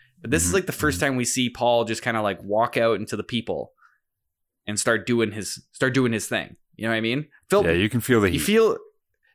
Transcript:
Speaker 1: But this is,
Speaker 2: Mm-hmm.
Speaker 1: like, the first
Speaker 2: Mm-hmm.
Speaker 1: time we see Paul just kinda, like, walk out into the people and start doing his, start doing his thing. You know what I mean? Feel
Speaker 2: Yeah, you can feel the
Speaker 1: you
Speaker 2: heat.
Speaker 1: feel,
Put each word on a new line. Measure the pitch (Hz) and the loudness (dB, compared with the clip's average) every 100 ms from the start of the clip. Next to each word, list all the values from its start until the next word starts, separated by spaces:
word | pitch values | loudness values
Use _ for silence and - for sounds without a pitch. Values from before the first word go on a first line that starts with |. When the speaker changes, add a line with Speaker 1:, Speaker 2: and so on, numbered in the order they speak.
| _ _ | _ _
Speaker 1:
But | 113 | -4
this | 151 | 0
is, | 87 | 2
Speaker 2:
Mm-hmm. | 190 | 0
Speaker 1:
like, | 185 | -2
the | |
first | - 151 90 | -2 -2 0
Speaker 2:
Mm-hmm. | 143 | 0
Speaker 1:
time | 127 | 0
we | 120 | -2
see | - 123 | -2 -2
Paul | - 120 120 113 | 0 2 2 2
just | 110 | -4
kinda, | 123 113 | -4 -2
like, | 104 95 | -2 -4
walk | 98 104 117 - | -2 0 0 2
out | 117 104 | 0 0
into | 107 104 | -4 -8
the | |
people | - 117 - 82 - _ _ _ _ _ _ _ _ _ - | -6 -6 -4 -6 -8 _ _ _ _ _ _ _ _ _ -10
and | 104 | -4
start | - 113 95 | 0 0 0
doing | 120 110 | 0 0
his, | 104 92 - - | -2 -10 -10 -14
start | - 131 | -4 0
doing | 135 123 | 2 2
his | 113 - | 0 -2
thing. | 110 69 - _ - | -6 -6 -14 _ -8
You | 110 | -4
know | |
what | 113 | -2
I | |
mean? | 113 127 151 _ - | -2 -2 -6 _ -2
Feel | 202 90 | 2 2
Speaker 2:
Yeah, | |
you | 85 107 | 2 2
can | 120 | 0
feel | - 117 | 2 4
the | 101 | 4
Speaker 1:
you | 80 | 2
Speaker 2:
heat. | 76 | 2
Speaker 1:
feel, | 214 220 - - _ _ _ _ | 4 4 2 -8 _ _ _ _